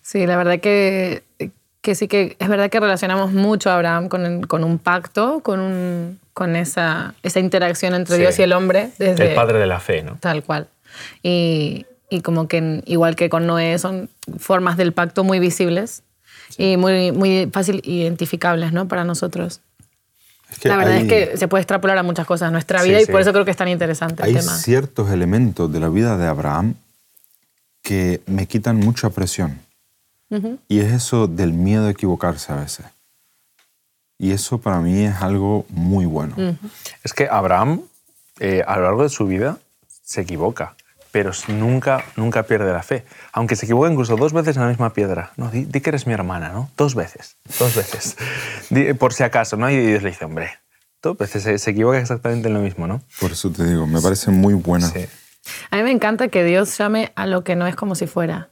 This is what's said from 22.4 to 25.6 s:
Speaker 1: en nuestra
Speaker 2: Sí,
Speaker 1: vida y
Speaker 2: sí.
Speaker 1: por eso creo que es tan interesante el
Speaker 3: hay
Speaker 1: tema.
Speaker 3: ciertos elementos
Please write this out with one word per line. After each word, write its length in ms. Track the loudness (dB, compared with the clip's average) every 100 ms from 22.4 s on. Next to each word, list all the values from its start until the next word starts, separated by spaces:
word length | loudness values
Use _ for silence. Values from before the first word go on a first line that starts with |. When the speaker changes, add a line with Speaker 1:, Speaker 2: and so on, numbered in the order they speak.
| 0
Speaker 1:
en 60 |
nuestra 280 | -2 0 2
Speaker 2:
Sí, 80 | 6
Speaker 1:
vida 100 | 6
y 40 | 6
Speaker 2:
sí. 60 |
Speaker 1:
por 80 | 6
eso 100 | 4
creo 140 | 4 2
que 60 |
es 60 | 0
tan 100 | -2
interesante 540 | 0 -2 -2 -4 -2
el 40 | 2
Speaker 3:
hay 40 | 2
Speaker 1:
tema. 220 | 0 -2
Speaker 3:
ciertos 520 | 2 2 2 -2 0
elementos 600 | 2 2 4 2 0